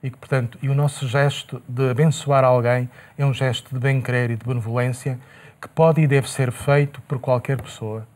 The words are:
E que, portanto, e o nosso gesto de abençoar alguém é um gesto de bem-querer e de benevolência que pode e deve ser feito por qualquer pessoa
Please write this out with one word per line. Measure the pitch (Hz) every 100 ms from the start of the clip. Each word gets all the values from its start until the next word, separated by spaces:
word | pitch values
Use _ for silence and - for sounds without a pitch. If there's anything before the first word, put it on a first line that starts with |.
E | 135
que, | -
portanto, | - 135 120 -
e | 135
o | 139
nosso | 143 - 135
gesto | 131 143 139 - 127 -
de | 127 139
abençoar | 127 160 - - 139
alguém | 131 127 120 123 127 - - -
é | 139
um |
gesto | 123 131 117 -
de | 131
bem-querer | 131 135 123 123 120
e | 117
de | 123
benevolência | 123 110 120 123 120 143 123 - - - _
que | -
pode | - 160 160
e | 156
deve | 139 -
ser | - 127
feito | - - 143 143 -
por | - 135
qualquer | 127 127 - 123
pessoa | 107 - 110 110 110